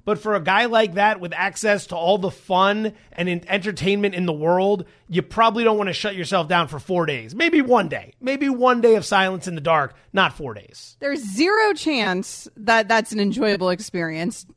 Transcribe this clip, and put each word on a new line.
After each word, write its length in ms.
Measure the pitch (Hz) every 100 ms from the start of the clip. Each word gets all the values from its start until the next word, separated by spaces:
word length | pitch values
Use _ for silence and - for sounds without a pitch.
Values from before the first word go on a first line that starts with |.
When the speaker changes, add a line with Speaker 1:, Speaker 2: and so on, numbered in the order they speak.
Speaker 1:
but 140 | - 208
for 160 | 214
a 60 | 202
guy 240 | 160 202 240
like 280 | 226 220 180
that 220 | 208 202
with 140 | 175
access 540 | 165 190 - 220 208 -
to 100 | 170
all 220 | 170 202
the 120 | 185
fun 600 | - - 185 196 208 214 214 _
and 160 | - 180
en-, 180 | 175 180
entertainment 680 | 202 202 175 185 202 202
in 120 | 180 175
the 80 |
world, 500 | 151 160 185 196 202 - _ -
you 140 | 175
probably 420 | - 226 226 226
don't 140 | 226 214
wanna 160 | 196
shut 200 | 156 208
yourself 320 | 190 160 190 160
down 220 | 175 151
for 100 | 147
four 280 | - 175 160
days. 280 | 127 113
Maybe 280 | 208 330 330
one 260 | 254 240 165
day. 240 | 123 90 _
Maybe 300 | 254 277 277
one 320 | 247 254 240
day 140 | 226 220
of 100 | -
silence 420 | 196 190 185 185
in 60 |
the 80 | 160
dark, 320 | 160 156 135 - _
not 220 | 190 170 -
four 160 | 135
days. 460 | 104 - - - _
Speaker 2:
There's 200 | 285 285
zero 480 | 208 196 349 427 427
chance 760 | 311 311 269 196 180 - - - -
that 300 | 214 226 208
that's 240 | 226 220
an 80 | 214
enjoyable 500 | 202 254 214 196 185
experience, 720 | 180 - 180 165 160 180 - -